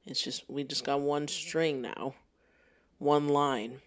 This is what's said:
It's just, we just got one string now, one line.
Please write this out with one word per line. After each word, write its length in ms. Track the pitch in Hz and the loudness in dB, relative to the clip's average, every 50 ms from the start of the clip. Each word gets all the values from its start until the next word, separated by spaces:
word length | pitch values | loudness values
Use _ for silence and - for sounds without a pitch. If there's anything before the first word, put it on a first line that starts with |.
| _ | _
It's 160 | - 127 - | -4 -4 -4
just, 300 | - 127 127 - - - | -4 -4 -6 -8 -10 -8
we 140 | 131 143 143 | -6 -6 -6
just 200 | 131 139 - - | -4 -6 -4 -2
got 160 | - 139 143 | 0 0 2
one 280 | 143 143 147 147 147 143 | 2 2 0 0 0 -2
string 520 | - - - - - 160 165 160 147 131 | -4 -6 -6 -2 0 2 2 2 0 -2
now, 340 | 120 - - - 101 135 135 - _ _ _ _ _ _ _ _ _ _ _ _ _ _ _ _ | -6 -8 -8 -6 -6 -6 -6 -8 _ _ _ _ _ _ _ _ _ _ _ _ _ _ _ _
one 300 | - 147 147 147 147 143 | 4 4 4 6 6 4
line. 520 | 143 143 147 139 135 113 107 120 127 135 _ | 4 4 4 4 2 0 -4 -6 -10 -14 _